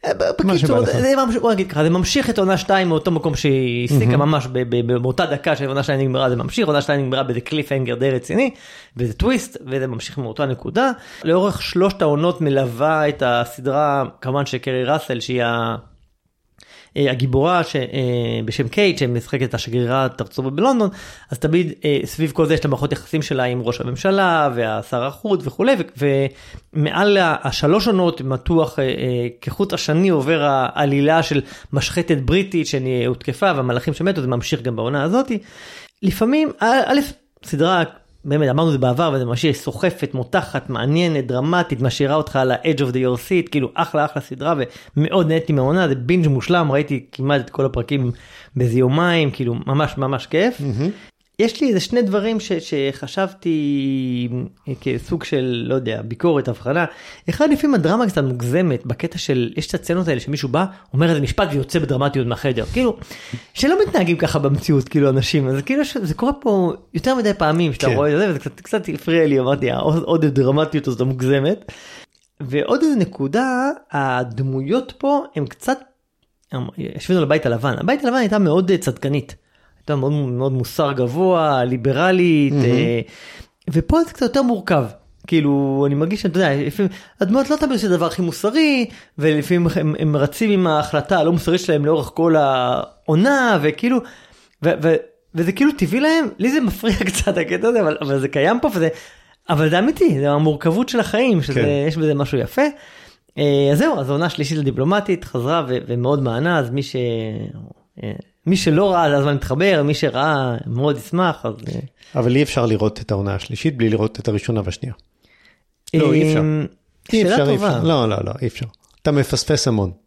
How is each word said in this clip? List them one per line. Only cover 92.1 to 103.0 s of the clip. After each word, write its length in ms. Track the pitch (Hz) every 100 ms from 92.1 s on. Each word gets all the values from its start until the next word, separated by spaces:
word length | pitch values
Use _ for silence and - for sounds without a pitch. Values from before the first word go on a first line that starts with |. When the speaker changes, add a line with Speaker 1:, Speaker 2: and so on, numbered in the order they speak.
Speaker 1:
כל 200 | - 170 156
העונה, 1200 | 143 131 123 127 - - - 156 233 277 247 190
וכאילו, 360 | 147 151 240 254 240 - - - _ _
ו-, 80 | 156 -
ו-, 120 | 156 160 - _ _
וזה 180 | 165 170
כאילו 200 | 196 285
טבעי 280 | 285 165 214
להם, 280 | 294 330 277 -
לי 120 | 220
זה 100 | 294
מפריע 360 | 240 - 226 190
<laughs> 60 | 190
קצת 280 | 185 - 202
הקטע 300 | 165 180 226
הזה, 120 | 233
אבל, 160 | 165 156
אבל 200 | 147 139
זה 80 | 135
קיים 320 | 151 147 240
פה, 80 | 285
וזה, 140 | 202 160 160 - - _ _ -
אבל 200 | 151 156
זה 80 | 175
אמיתי, 420 | 233 320 349 147
זה 100 | 143
המורכבות 580 | 143 156 147 170 175 247
של 120 | 247
החיים, 420 | 208 208 254 190
שזה, 180 | 131 139
Speaker 2:
כן. 240 | - 143 147
Speaker 1:
יש 80 | 156
בזה 180 | 156
משהו 240 | 143 139 135
יפה. 240 | 117 - 294 285 - -